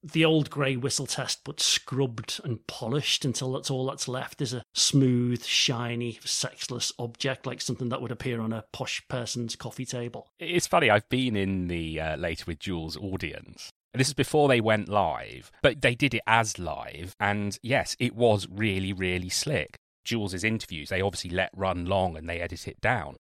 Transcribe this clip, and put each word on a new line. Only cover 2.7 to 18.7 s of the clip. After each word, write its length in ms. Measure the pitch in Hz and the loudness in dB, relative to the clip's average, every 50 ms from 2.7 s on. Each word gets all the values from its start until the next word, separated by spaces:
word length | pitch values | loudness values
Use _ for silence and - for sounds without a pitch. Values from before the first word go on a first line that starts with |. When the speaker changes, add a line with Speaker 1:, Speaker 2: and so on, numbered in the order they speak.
| - - - 113 120 151 - - - - - | -10 -8 -4 -2 -2 -2 0 0 0 0 0
Speaker 1:
until 280 | 139 117 - 139 127 127 | 0 -2 -2 -2 -4 -4
that's 180 | 135 - - | -4 -4 -2
all 140 | 139 131 131 131 | -2 0 -2 -2
that's 200 | - - - - | -2 -4 -6 -6
left 340 | 123 131 127 - - - | -4 -6 -6 -8 -6 -6
is 120 | 147 120 120 | -4 -4 -4
a 100 | 123 107 _ _ | -6 -8 _ _
smooth, 680 | - - - - 143 135 127 123 123 123 123 123 120 - | 2 2 4 6 6 6 8 6 4 4 2 0 -2 -2
shiny, 760 | - - - - - 135 117 120 120 117 117 120 120 110 - - | 0 2 2 2 2 0 -2 -2 -4 -4 -4 -4 -6 -6 -8 -6
sexless 680 | - - - - - - - - - 123 117 - - - - | -4 -2 -2 -2 -4 -6 -8 -8 -6 -4 -4 -4 -4 -4 -4
object, 460 | 120 117 117 - - 135 131 - _ | -8 -8 -6 -4 -2 -2 -2 -2 _
like 160 | 131 123 - | -8 -6 -6
something 280 | - - 127 - 135 120 | -4 -4 -4 -2 -2 -2
that 120 | 120 135 | -2 -2
would 100 | 127 113 | -4 -6
appear 280 | 120 110 - 131 120 113 | -6 -6 -4 -4 -2 -2
on 140 | 110 110 113 | -2 -2 -4
a 120 | 110 107 _ | -6 -8 _
posh 300 | - - 131 - - - - _ | -8 -8 -6 -6 -6 -8 -6 _
person's 480 | - 127 120 110 - 120 120 113 - | -6 -6 -4 -4 -4 -6 -6 -6 -8
coffee 300 | - - 123 - - 131 | -8 -10 -12 -8 -8 -8
table. 420 | - - 123 120 120 - 117 - _ _ _ | -6 -6 -6 -6 -6 -8 -10 -16 _ _ _
Speaker 2:
It's 280 | - - 180 180 - - | -6 0 0 0 2 4
funny, 220 | - 180 156 120 | 4 4 8 8
I've 200 | 104 104 - _ | 6 6 6 _
been 260 | - 127 131 127 110 | 0 2 2 2 2
in 320 | 101 98 95 98 95 90 87 | 2 2 2 2 0 0 -2
the, 320 | 87 85 82 80 80 78 | -2 -2 -2 -4 -4 -4
uh, 180 | 78 80 78 76 | -2 -2 -2 -2
Later 280 | 85 85 82 - - - | -2 -4 -4 -4 -6 -8
with 120 | 85 78 | -8 -6
Jules 380 | - - 92 85 80 80 76 - | -4 -4 -4 -4 -4 -6 -8 -8
audience. 720 | - 98 92 92 - 76 73 - - - - - - - _ _ _ _ _ | -8 -6 -6 -4 -6 -6 -8 -10 -14 -16 -18 -18 -18 -18 _ _ _ _ _
And 60 | 120 | 0
this 100 | 135 131 | 0 0
is 40 | - | 2
before 340 | - 131 - - 156 147 143 | 0 0 2 4 6 6 8
they 100 | 131 120 | 6 6
went 280 | 107 110 110 107 101 - | 6 4 4 4 2 2
live, 640 | 101 104 95 82 71 62 62 55 58 65 - - _ _ - | 2 4 4 4 0 -2 -6 -10 -14 -16 -18 -20 _ _ 2
but 180 | 147 - 151 | 2 2 4
they 140 | 127 131 123 | 2 2 2
did 180 | 120 - 139 - | 4 0 2 2
it 80 | 113 - - | 0 2 6
as 320 | 113 113 113 107 - - | 6 6 6 2 -2 -4
live. 560 | 90 80 78 - - - - 73 87 92 - _ | -4 -4 -4 -4 -6 -8 -8 -10 -10 -12 -6 _
And 380 | 104 101 101 104 101 101 98 - - | 0 0 0 0 -2 -4 -4 -6 -4
yes, 320 | 117 131 - 82 - - _ | 0 0 0 0 -2 -4 _
it 140 | 123 123 - | -2 -2 0
was 320 | 110 120 117 107 104 98 - | 4 6 6 6 4 2 -4
really, 400 | 90 98 110 110 | -4 -2 0 0